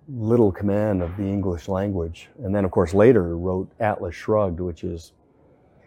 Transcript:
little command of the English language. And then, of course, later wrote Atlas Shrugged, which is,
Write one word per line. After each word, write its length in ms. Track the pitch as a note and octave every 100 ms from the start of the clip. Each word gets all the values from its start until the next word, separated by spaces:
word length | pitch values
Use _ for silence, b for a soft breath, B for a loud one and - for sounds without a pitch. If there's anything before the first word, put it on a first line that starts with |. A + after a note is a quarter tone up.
| -
little 380 | B2+ A2 A#2+ G#2
command 500 | F2 G2+ G2+ G#2+ F#2+
of 140 | E2+ F#2+
the 60 |
English 460 | G2 G2+ F#2+ E2+ -
language. 600 | F#2+ G2+ F#2 E2 E2 - -
And 100 | G2+
then, 120 | G2+ F#2
of 40 |
course, 220 | G#2+ E2
later 420 | G2 A#2 A2 E2+
wrote 380 | E2+ F#2 F#2 F#2+ -
Atlas 340 | G#2+ G2 F#2
Shrugged, 460 | - - G#2+ G2 E2+
which 240 | F2+ E2
is, 280 | F2+ E2+ - _ _ _ _ _ b b